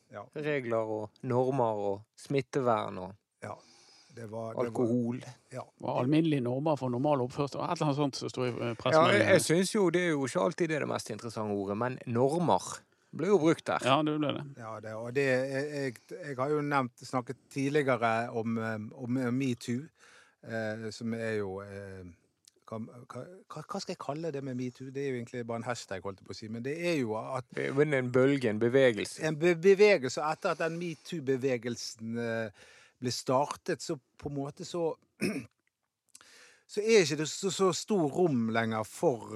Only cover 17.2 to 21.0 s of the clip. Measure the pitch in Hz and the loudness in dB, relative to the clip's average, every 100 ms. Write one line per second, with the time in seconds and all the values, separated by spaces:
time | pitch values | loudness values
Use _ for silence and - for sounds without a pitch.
17.2 | 120 127 _ 143 139 151 135 120 117 113 | -6 -14 _ -4 0 2 2 2 2 2
18.2 | 120 120 113 113 113 110 110 - 123 131 | 0 -4 -2 -2 -2 -6 -8 -10 -4 -2
19.2 | 123 127 135 120 - 120 160 _ - - | 0 0 0 -2 -4 -6 -6 _ -20 -20
20.2 | _ _ - 113 107 110 110 - | _ _ -8 -6 -4 -6 -8 -6